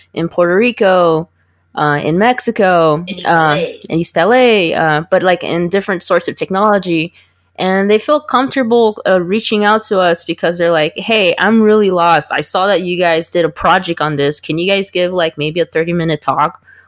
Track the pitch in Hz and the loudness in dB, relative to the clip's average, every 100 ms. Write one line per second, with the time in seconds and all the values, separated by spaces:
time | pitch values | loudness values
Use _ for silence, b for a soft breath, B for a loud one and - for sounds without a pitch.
0 | B - 165 - 175 180 240 226 196 185 | B -6 -4 0 2 2 0 2 2 4
1 | 170 160 170 _ _ _ _ - 151 147 | 2 0 -4 _ _ _ _ -4 -2 0
2 | - 170 226 247 - 233 190 175 160 151 | 0 0 2 0 -2 0 2 4 2 0
3 | 175 202 - 165 160 143 160 - - 165 | -4 -6 0 2 2 0 -2 -8 -6 -4
4 | 170 170 175 254 247 214 170 - 160 151 | -2 0 2 4 4 2 0 0 0 0
5 | 165 185 185 180 78 165 170 196 196 185 | 0 0 2 0 -2 -4 -2 -2 -2 -4
6 | - 170 - - 160 190 214 202 185 165 | 0 0 -2 -6 -6 -2 0 0 0 -4
7 | 165 b b b b - 185 190 202 214 | -4 b b b b -6 -2 0 2 0
8 | - 302 302 247 262 269 233 240 220 214 | 2 -2 0 -2 0 -2 0 2 2 0
9 | - 190 175 214 - 214 208 214 214 196 | 0 0 0 -2 -2 0 2 0 0 0
10 | 180 170 - 165 175 175 170 165 156 - | 2 0 -4 -4 -4 0 0 0 0 -4
11 | 196 226 185 - 190 226 214 214 196 180 | -2 0 0 0 2 4 4 4 2 2
12 | 170 160 - 135 147 196 196 180 180 175 | 2 2 0 -4 -2 0 0 0 -2 -2
13 | 175 165 170 180 160 - 175 180 185 170 | 0 0 -2 0 -2 0 0 0 0 -4
14 | 151 147 143 151 - 160 180 196 190 185 | -4 -2 -2 -2 -6 -4 -2 -2 -2 -2
15 | 180 185 165 156 151 170 165 160 165 175 | -2 -2 -4 -4 -4 -4 -2 -2 -2 -2
16 | 165 151 - 131 151 - b b | -2 -2 -2 -2 -2 -4 b b